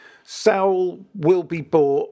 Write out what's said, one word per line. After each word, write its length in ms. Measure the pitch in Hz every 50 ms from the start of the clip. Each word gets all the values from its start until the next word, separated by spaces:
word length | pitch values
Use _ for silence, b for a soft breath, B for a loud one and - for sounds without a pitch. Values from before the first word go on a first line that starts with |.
| B B B B B
Saul 800 | - - - - 220 196 190 190 196 185 185 185 180 170 190 - _ _
will 300 | 196 147 175 185 175 165
be 160 | - 170 160
bought 480 | 139 - 170 156 143 139 139 143 - -